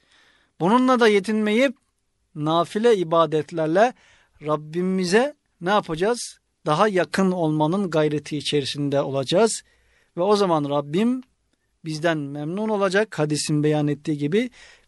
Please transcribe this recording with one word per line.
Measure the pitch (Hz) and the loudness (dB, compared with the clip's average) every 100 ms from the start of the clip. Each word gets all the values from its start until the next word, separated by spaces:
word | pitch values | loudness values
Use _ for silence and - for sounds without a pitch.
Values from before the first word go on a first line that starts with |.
| _ _ _ _ _ - | _ _ _ _ _ -4
Bununla | 165 240 254 247 | 2 2 4 4
da | 233 | 4
yetinmeyip | 202 190 214 214 214 269 240 _ _ _ _ _ 156 | 4 2 -2 0 2 0 -2 _ _ _ _ _ -8
nafile | 151 165 165 214 233 208 | -2 0 0 0 2 2
ibadetlerle | 165 165 160 156 147 165 156 175 240 - _ _ _ _ | 2 2 2 0 -4 -4 0 2 2 0 _ _ _ _
Rabbimize | 151 156 151 165 185 190 180 202 277 294 _ - | -4 -4 -4 -4 -2 -2 2 2 0 -4 _ -10
ne | 170 | 0
yapacağız? | 208 190 160 196 240 - - _ _ 160 | 0 0 -2 -2 -2 -6 -16 _ _ -2
Daha | 151 214 | 2 2
yakın | 185 160 - 190 | 2 0 0 0
olmanın | 180 160 156 151 190 190 | 2 0 0 0 0 0
gayreti | 160 151 147 147 147 | 0 0 -2 -6 -8
içerisinde | 139 147 131 143 143 139 | -2 -2 -2 -4 -2 -2
olacağız. | 151 135 131 170 220 - - _ _ _ _ - | -2 -4 0 2 2 0 -12 _ _ _ _ -4
Ve | |
o | 185 208 | 0 2
zaman | 196 160 143 | 2 0 0
Rabbim | 143 143 165 226 254 - _ _ _ _ _ 160 | -2 -2 -2 0 -2 -8 _ _ _ _ _ -10
bizden | 156 170 160 | -4 -2 -2
memnun | 139 143 151 185 220 | -4 -8 -8 -6 -4
olacak, | 208 196 190 220 - | 0 0 0 -2 -2
hadisin | 151 147 - 151 | -2 -2 0 0
beyan | 151 151 147 | 2 2 0
ettiği | 147 160 147 | -2 -4 -4
gibi, | 147 196 247 - - - | 0 0 -2 -8 -20 -20